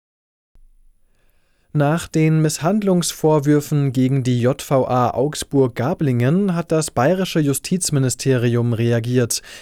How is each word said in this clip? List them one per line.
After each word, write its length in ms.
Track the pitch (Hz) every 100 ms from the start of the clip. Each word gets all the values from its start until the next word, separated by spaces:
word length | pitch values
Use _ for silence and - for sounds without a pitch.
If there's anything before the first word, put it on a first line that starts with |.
| _ _ _ _ _ - - _ _ _ _ _ _ _ _ _ _
Nach 360 | 147 143 160 -
den 340 | 160 160 156
Misshandlungsvorwürfen 1500 | 156 - 160 214 196 180 - - 156 156 143 147 147 147 139
gegen 320 | 127 131 139
die 160 | 123 123
J 200 | 120 -
V 280 | - 135 -
A 240 | 123 120
Augsburg-Gablingen 1400 | 117 151 - - 139 131 - 127 190 143 120 123 180 202 170
hat 160 | 160
das 180 | 160 143
bayerische 480 | - 175 190 180 165
Justizministerium 1300 | 143 139 - 185 - 143 127 - 131 127 120 117 117
reagiert. 680 | 110 117 120 120 123 117 - - -